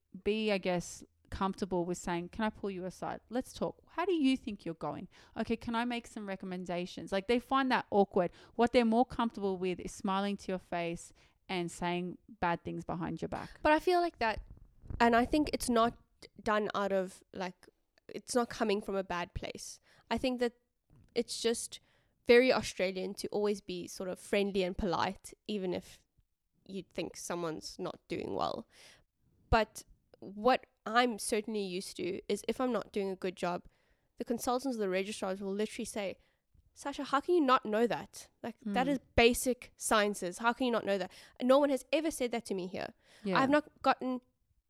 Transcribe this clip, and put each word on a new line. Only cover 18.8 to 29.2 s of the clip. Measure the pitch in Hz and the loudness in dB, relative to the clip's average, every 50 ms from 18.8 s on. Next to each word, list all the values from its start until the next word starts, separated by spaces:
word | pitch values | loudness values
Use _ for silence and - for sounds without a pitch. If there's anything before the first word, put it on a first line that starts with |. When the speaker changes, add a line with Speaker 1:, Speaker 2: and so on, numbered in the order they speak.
Speaker 2:
from | 202 - 196 | 0 -2 -2
a | 196 190 | -2 -2
bad | 190 175 175 175 175 - | -2 -4 -4 -4 -4 -6
place. | - - - - - - - - - _ _ _ _ _ _ | -8 -8 -8 -10 -10 -12 -12 -14 -16 _ _ _ _ _ _
I | 226 | -2
think | 233 - 262 254 240 | 0 2 0 0 2
that | 247 240 - _ _ _ _ _ _ _ - - - _ _ | 0 -2 -2 _ _ _ _ _ _ _ -20 -20 -20 _ _
it's | - 233 - - - - | -2 -2 -2 -4 -2 0
just | 226 240 - - - - - - _ _ _ _ _ _ _ _ | 0 0 0 -4 -8 -12 -16 -18 _ _ _ _ _ _ _ _
very | - 240 240 254 254 - | 8 8 8 10 8 4
Australian | - 208 - - - 190 185 190 185 185 185 202 | 4 2 -2 -2 -2 -2 -2 0 -2 -6 -6 -6
to | - - - | -6 -8 -4
always | - 208 208 208 208 196 | -2 0 0 0 0 -2
be | - - 180 180 170 | -4 -8 -8 -8 -8
sort | - - - 190 185 | -10 -10 -8 -8 -8
of | 180 - | -8 -8
friendly | - - - 202 202 202 190 196 185 | -6 0 2 2 2 2 2 0 0
and | 180 196 | 0 0
polite, | - - 190 165 - 110 185 196 - _ - - - _ | -2 -2 0 0 2 0 -2 -2 -6 _ -20 -20 -18 _
even | - 214 202 185 185 175 | -6 -6 -4 -2 -2 -4
if | 185 - - - - _ _ _ _ _ _ _ _ _ _ _ _ _ | -4 -6 -10 -20 -20 _ _ _ _ _ _ _ _ _ _ _ _ _
you | - 190 196 180 - _ | -12 -12 -12 -12 -10 _
think | - 170 - - | -8 -6 -6 -8
someone's | - - - 185 170 170 165 156 190 - - - - | -12 -8 -6 -4 -4 -4 -4 -4 -6 -8 -12 -10 -8
not | 190 165 - - _ _ | -8 -8 -8 -10 _ _
doing | 170 - - - 98 | -6 -6 -4 -4 -2
well. | - - 78 - - 226 - _ - - - - _ _ _ _ _ | -2 -2 -2 -2 -6 -10 -14 _ -20 -20 -20 -20 _ _ _ _ _